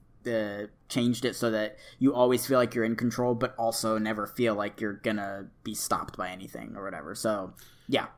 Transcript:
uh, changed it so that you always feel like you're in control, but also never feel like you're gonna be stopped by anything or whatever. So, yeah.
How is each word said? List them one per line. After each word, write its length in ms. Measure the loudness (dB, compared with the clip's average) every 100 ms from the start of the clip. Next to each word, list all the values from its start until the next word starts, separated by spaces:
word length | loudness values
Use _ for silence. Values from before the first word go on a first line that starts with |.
| -20 -10
uh, 420 | -2 0 0 -4 -10 -12 -4
changed 380 | 2 2 2
it 100 | 0
so 160 | 0 0
that 240 | 0 -2 -6 -14 2
you 140 | 4
always 320 | 6 6 6 4
feel 100 | 4
like 160 | 4
you're 120 | 2
in 100 | 0
control, 400 | 2 0 2 2
but 180 | 2 0 0
also 400 | 0 2 0 0
never 280 | 0 -2
feel 300 | -4 0 0
like 240 | 2 -2 -2
you're 140 | -4
gonna 540 | -2 -2 -2 -4 -8 -12 -12
be 100 | -10
stopped 400 | -6 -2 -2 -4
by 140 | -8 -8
anything 480 | -8 -12 -12 -12 -10
or 60 |
whatever. 280 | -10 -10 -10
So, 420 | -4 -2 0 -4 -12 -20 -14 -2
yeah. 160 | -2 -2